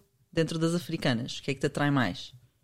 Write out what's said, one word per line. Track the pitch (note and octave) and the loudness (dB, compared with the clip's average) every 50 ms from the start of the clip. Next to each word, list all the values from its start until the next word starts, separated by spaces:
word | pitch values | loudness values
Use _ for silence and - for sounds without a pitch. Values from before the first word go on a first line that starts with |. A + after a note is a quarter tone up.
| _ _ _ _ _ _ | _ _ _ _ _ _
dentro | - E3 D#3+ D#3 E3+ D#3+ | 0 0 0 0 0 0
das | D#3+ E3 E3+ | 0 2 0
africanas, | F3 - - D#3+ D#3+ - D3 B2 A2+ B2 - - - | 0 -2 -4 -6 -2 0 0 0 0 -2 -6 -8 -8
o | |
que | - - | -4 -4
é | C3+ | -4
que | - | 0
te | - | -2
atrai | C#3+ - - C#3+ D3 | -2 0 2 2 4
mais? | C#3+ C#3 A#2 F#2 - - - - - - - _ _ _ | 4 4 2 2 0 -6 -10 -14 -16 -20 -20 _ _ _